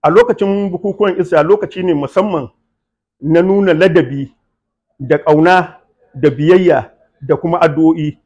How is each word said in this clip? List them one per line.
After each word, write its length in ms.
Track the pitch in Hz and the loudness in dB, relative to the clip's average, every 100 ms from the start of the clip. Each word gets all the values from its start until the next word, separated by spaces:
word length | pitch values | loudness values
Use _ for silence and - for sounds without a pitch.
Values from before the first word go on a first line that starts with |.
A 80 | 151 | 2
lokacin 600 | 180 240 226 196 196 202 | 2 2 0 -2 -2 -4
bukukuwan 480 | 175 202 196 202 190 | -6 -8 -2 -4 -2
Easter 260 | 175 160 151 | -2 0 2
lokaci 360 | 208 202 185 | 0 0 -6
ne 120 | 185 | -4
musamman 560 | 151 139 - 208 170 123 _ _ _ _ _ _ _ | -2 -2 -4 -2 -4 -8 _ _ _ _ _ _ _
na 200 | 139 165 | 0 0
nuna 320 | 180 196 196 | 2 0 0
ladabi 560 | 160 185 165 131 139 139 _ _ _ _ _ _ _ | 2 2 2 -2 -6 -10 _ _ _ _ _ _ _
da 180 | 131 147 | -4 -2
ƙauna 600 | - 151 165 185 175 - _ _ _ | 2 2 4 2 0 -12 _ _ _
da 160 | 139 147 | -2 -2
biyayya 600 | 127 151 180 175 135 107 _ _ _ | 0 2 4 4 0 -2 _ _ _
da 140 | 135 147 | -6 -4
kuma 220 | 165 170 | -2 0
addu'o'i. 560 | 165 147 160 165 151 - | 0 2 0 0 -4 -8